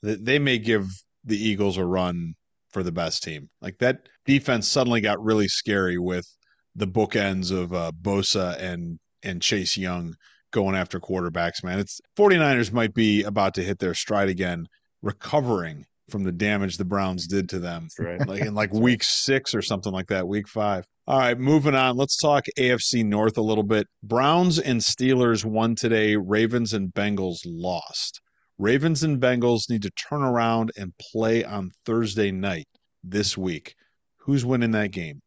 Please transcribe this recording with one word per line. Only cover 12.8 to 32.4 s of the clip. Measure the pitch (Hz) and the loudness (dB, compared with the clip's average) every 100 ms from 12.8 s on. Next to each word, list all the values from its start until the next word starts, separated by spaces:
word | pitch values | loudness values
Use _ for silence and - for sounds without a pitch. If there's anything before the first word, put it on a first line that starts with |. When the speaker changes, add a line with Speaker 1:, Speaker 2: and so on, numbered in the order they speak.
| 113 | 0
Speaker 1:
be | 117 110 104 | 2 4 4
about | 104 101 98 | 2 0 0
to | 95 | 0
hit | 90 98 | -4 -2
their | 92 | -2
stride | 82 - 104 98 | -4 -2 0 0
again, | 92 90 87 82 _ _ _ | 0 -2 -4 -8 _ _ _
recovering | - - - 151 127 107 85 76 69 _ _ | -8 -8 -2 0 2 0 -2 -10 -18 _ _
from | 104 | -4
the | 95 | -4
damage | 87 104 104 98 85 | 0 0 0 -2 -4
the | |
Browns | 92 101 95 92 85 | -2 -2 -2 -4 -2
did | 98 92 | -2 -2
to | 95 | -4
them, | 87 85 82 - | -6 -8 -12 -8
Speaker 2:
That's | |
right. | 85 87 92 | -8 -4 -4
Speaker 1:
like, | 98 | -4
in, | 110 | -4
like, | 104 107 | -2 -2
Speaker 2:
That's | 104 | 2
right. | |
Speaker 1:
week | 120 117 | 4 2
six | - - - 135 131 | 0 -2 0 0 0
or | 113 | -4
something | - 101 101 | -2 -4 -4
like | 92 92 | -6 -2
that, | 98 90 | -2 -2
week | 104 104 | -4 -4
five. | 113 104 98 87 _ - | -2 -2 -2 -6 _ -2
All | 135 | 2
right, | 127 120 | 2 2
moving | 127 156 143 | 4 4 4
on. | 135 131 123 | 2 2 2
Let's | 139 - | 0 0
talk | 151 143 - - | 2 2 0 0
A | 127 | 2
F | 123 | 2
C | - 123 | 0 0
North | 110 104 110 107 | 2 2 2 2
a | |
little | 107 107 | 0 0
bit. | 104 110 104 _ | 2 0 0 _
Browns | 104 117 135 170 180 160 | -2 2 4 4 4 2
and | - 120 | 0 0
Steelers | 110 - 127 131 120 113 | 0 0 2 4 4 2
won | 110 107 113 113 | 0 0 0 0
today. | 120 113 107 107 | 2 2 4 2
Ravens | 92 107 113 120 117 | 2 2 2 2 -2
and | 110 98 | -2 -2
Bengals | 90 104 101 95 85 87 | -2 -2 0 -2 -4 -10
lost. | 82 87 87 73 - - - _ _ _ _ | -6 -4 -4 -6 -10 -10 -12 _ _ _ _
Ravens | 98 131 156 156 | 2 4 2 0
and | 156 139 | 0 2
Bengals | 127 127 120 117 - | 2 4 2 2 0
need | 117 | -2
to | 101 | -4
turn | - - 147 | -8 -8 -2
around | 135 120 117 113 113 - | 0 2 2 2 -2 -4
and | 95 - | -10 -12
play | - 113 110 113 | -8 -2 2 2
on | - 104 92 - | 0 -6 -8 -10
Thursday | - 113 113 98 101 | -4 -2 0 0 0
night | 95 | 0